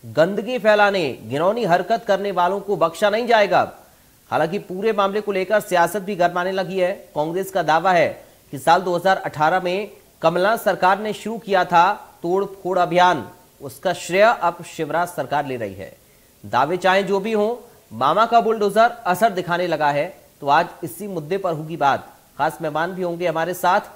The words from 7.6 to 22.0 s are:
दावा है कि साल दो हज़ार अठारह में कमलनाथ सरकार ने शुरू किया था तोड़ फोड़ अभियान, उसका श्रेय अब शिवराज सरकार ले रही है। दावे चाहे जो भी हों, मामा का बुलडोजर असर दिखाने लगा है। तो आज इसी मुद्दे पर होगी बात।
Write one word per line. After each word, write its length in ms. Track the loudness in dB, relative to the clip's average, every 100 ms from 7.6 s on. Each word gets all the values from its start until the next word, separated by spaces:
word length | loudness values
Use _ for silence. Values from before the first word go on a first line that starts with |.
दावा 280 | 2 2 4
है 340 | 2 2 -2 -18 _ _
कि 80 | -4
साल 220 | 2 2
दो 140 | 2 0
हज़ार 220 | 0 0
अठारह 420 | -2 0 0 2
में 320 | -2 -4 -6 -14 _ _
कमलनाथ 360 | 0 2 0 0
सरकार 420 | 0 2 2 2
ने 140 | -2
शुरू 240 | -8 -8 -10
किया 280 | -2 0 4
था 280 | 4 4 0 -10 -10
तोड़ 220 | -2 -2 -2
फोड़ 340 | -8 -2 0
अभियान, 500 | 2 4 4 2 -4 -16 _ _
उसका 320 | -18 -6 -4
श्रेय 280 | -4 -2 4
अब 360 | 4 4 -2 -4 -16 -8
शिवराज 320 | -4 -2 -4
सरकार 380 | -6 -4 -4 -4
ले 120 | -6
रही 160 | -8
है। 240 | -10 -16 -18 _ _ _ _ -2
दावे 320 | 0 0 2
चाहे 260 | 2 2
जो 160 | 0 -2
भी 140 | -2
हों, 380 | -2 -2 -4 -12 -20 _
मामा 320 | -2 2 2 4
का 160 | 4
बुलडोजर 500 | 2 0 0 4 2 2 -4
असर 240 | 2 2
दिखाने 380 | 0 -4 -2 -2
लगा 240 | 0 0
है। 260 | 0 -4 -8 _ _
तो 60 | 2
आज 200 | 2 2 -6
इसी 240 | -12 -10 -8
मुद्दे 300 | -8 -4 -4
पर 160 | -2
होगी 240 | -4 -8 0
बात। 360 | 0 0